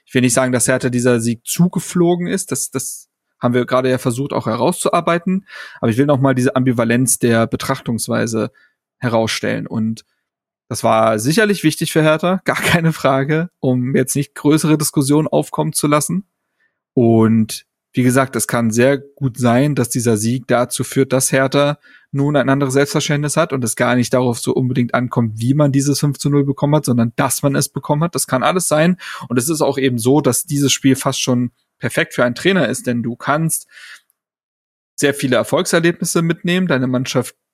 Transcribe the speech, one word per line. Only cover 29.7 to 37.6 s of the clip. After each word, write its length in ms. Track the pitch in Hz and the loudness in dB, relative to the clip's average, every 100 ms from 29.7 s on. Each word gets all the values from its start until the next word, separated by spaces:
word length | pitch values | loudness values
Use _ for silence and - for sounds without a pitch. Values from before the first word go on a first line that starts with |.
| 139 | 2
eben 220 | 135 120 | 0 0
so, 220 | 120 147 | 2 4
dass 240 | 139 117 - | 2 0 -2
dieses 260 | 143 139 | 0 0
Spiel 240 | - 135 131 | 2 2 2
fast 260 | 143 131 | 0 -2
schon 300 | - 123 123 - _ _ | 0 0 -2 -6 _ _
perfekt 360 | - - 165 | -4 -2 -2
für 100 | - | 0
einen 120 | 123 120 | -2 0
Trainer 340 | 180 190 120 | 0 2 0
ist, 180 | 127 - | -2 -4
denn 160 | 120 | -4
du 120 | 113 120 | -4 -6
kannst 520 | - 151 160 - - - - - _ _ _ _ _ _ _ _ _ - | -2 0 0 -4 -10 -20 -20 -20 _ _ _ _ _ _ _ _ _ -2
sehr 180 | 143 | -2
viele 220 | 139 135 120 | 0 0 0
Erfolgserlebnisse 840 | 113 143 185 175 170 170 170 175 | 2 -2 0 0 0 -2 -2 -2
mitnehmen, 460 | 165 165 175 180 185 | 0 -2 -2 -2 0
deine 200 | 127 131 | 0 0
Mannschaft 480 | 127 131 135 117 - _ _ | -2 -2 -2 -4 -12 _ _